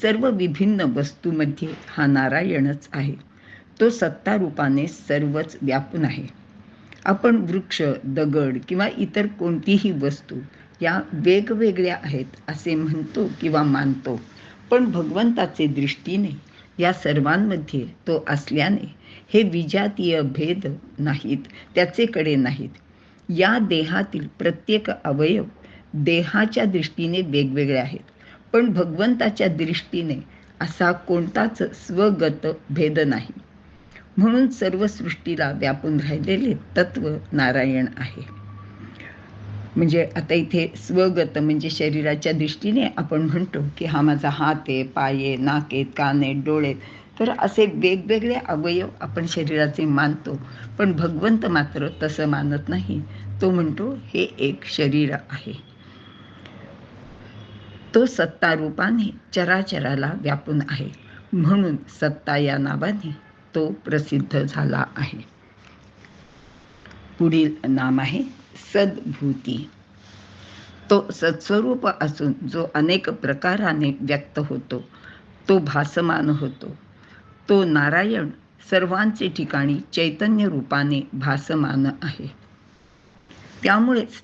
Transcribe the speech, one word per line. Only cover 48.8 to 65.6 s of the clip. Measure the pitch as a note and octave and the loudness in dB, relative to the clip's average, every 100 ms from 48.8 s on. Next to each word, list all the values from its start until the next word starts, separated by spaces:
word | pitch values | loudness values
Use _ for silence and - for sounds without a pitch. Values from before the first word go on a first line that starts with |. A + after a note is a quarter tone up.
| F#3+ - | -2 -6
आपण | E3 F3 E3+ | -8 -6 -4
शरीराचे | F3 D3+ D#3 D3+ D3+ | -2 -2 2 0 0
मानतो, | D#3 C#3 D3 D3+ - C3+ - - - - | 0 2 2 0 -6 -8 -10 -16 -10 0
पण | G3+ | 0
भगवंत | D#3 E3+ D#3+ G#3 A3 A3+ | 2 0 0 2 2 2
मात्र | D#3+ D3 D#3 D3 - | 0 0 -2 -6 -4
तसं | D#3 D#3 D3+ | -4 -2 0
मानत | C#3+ C#3+ D3 C#3+ | 0 0 -2 -2
नाही. | F3+ - D3+ - - - - | -4 -4 -6 -6 -10 -10 -2
तो | F#3+ | 2
म्हणतो | F3+ D#3+ D3+ A3 | 2 0 -2 -4
हे | C4+ - - - - | -6 -6 -2 -2 -2
एक | C#3 C#3 | -4 -4
शरीर | - - D3 D3 C#3+ | -6 -2 2 2 2
आहे. | D3 - - G#2+ B2+ - - - - - - - - - - - - - - - - - - - - - - - | -2 -8 -12 -12 -12 -16 -20 -20 -20 -20 -20 -20 -20 -20 -20 -20 -20 -20 -20 -20 -20 -20 -20 -20 -20 -20 -20 0
तो | A3+ B3+ | 4 4
सत्ता | - E3 - F3 | 2 -2 0 2
रूपाने | D#3+ D#3 D3+ F#3+ A#3 G3+ - - | 2 0 -2 0 2 0 -4 -6
चराचराला | F#3 F3 F#3 F#3+ E3+ C3 C#3 C#3 E3 | -2 2 2 0 -4 -2 -2 -2 -4
व्यापून | C#3+ C#3+ - D3+ C#3 | -2 -4 -2 -2 -2
आहे, | - - - - - - | -4 -6 -12 -18 -20 -4
म्हणून | F3+ D#3+ G3+ F3+ C#3 | 2 4 4 2 -2
सत्ता | - - D3+ C#3+ - C#3+ | -6 -2 -2 -2 -2 0
या | C#3+ C#3 | 2 0
नावाने | C#3 C#3+ E3 G#3 E3 D3 - - - | 0 -2 -2 -4 -6 -10 -14 -20 -8
तो | E3 D#3 - | -2 -2 -4
प्रसिद्ध | - D3+ D3 C#3 - C#3+ | -2 -2 0 -2 -2 -2
झाला | C#3+ - D3 - - - | -2 -2 -2 0 -2 -4
आहे. | C#3+ - - - - - | -8 -8 -16 -20 -20 -20